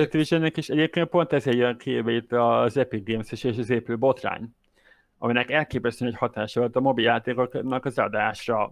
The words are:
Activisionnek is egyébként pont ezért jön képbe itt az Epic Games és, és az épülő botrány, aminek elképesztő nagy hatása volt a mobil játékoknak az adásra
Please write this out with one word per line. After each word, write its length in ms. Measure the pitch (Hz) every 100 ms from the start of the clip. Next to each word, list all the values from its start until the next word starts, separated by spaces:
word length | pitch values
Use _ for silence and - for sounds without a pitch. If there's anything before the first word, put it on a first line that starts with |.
| 151
Activisionnek 520 | 160 151 165 160 156
is 120 | 151
egyébként 400 | 151 156 170 165
pont 240 | 175 165
ezért 240 | 143 135 120
jön 200 | 123 120
képbe 340 | - 120 113
itt 200 | 117 113
az 460 | 120 120 117 120 135
Epic 280 | 127 110 98
Games 220 | 113 107
és, 120 | 113
és 140 | 127 113
az 120 | 113
épülő 280 | 120 117 117
botrány, 500 | 135 127 104 - 117 - _ _ _ _ _ _
aminek 340 | 117 120 123
elképesztő 540 | 147 151 127 120 113 123
nagy 100 | 110
hatása 440 | 120 - 107 -
volt 160 | 120 127
a 40 |
mobil 260 | 135 120 113
játékoknak 800 | 117 113 120 123 135 120 131 135
az 120 | -
adásra 720 | 101 107 107 107 - 113 104